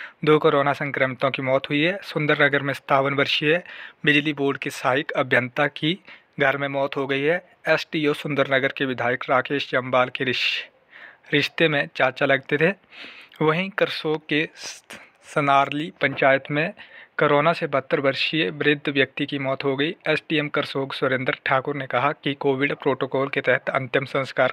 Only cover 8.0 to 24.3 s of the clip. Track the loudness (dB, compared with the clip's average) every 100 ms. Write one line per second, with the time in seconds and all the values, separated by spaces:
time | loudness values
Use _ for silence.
8 | -2 -2 -2 -2 2 2 0 -2 -4 -2
9 | -2 -2 0 0 0 -4 -2 -4 0 2
10 | 2 0 -2 0 0 -2 -8 _ _ -20
11 | -20 -18 -2 0 0 0 2 2 -2 0
12 | 0 2 0 0 0 0 2 0 _ -20
13 | -18 -20 -14 -2 0 0 -2 -2 -2 -2
14 | -4 -4 -2 -2 -2 -8 -16 -16 -18 -20
15 | -20 _ -6 -2 2 4 2 -2 -8 -4
16 | -2 2 4 4 0 -2 -2 -6 -18 -20
17 | -10 0 2 4 2 0 -2 -2 0 0
18 | 0 0 -2 -2 -2 0 0 0 0 0
19 | 0 -2 -6 -4 -4 -2 -2 0 -2 -4
20 | -2 -2 0 -2 -2 -2 -4 -4 -4 -2
21 | 0 0 -2 -2 0 0 0 -6 -4 0
22 | 0 -2 -4 -2 0 0 0 -2 -2 -2
23 | -2 -2 -2 -2 0 0 0 -4 0 -2
24 | 0 -4 -2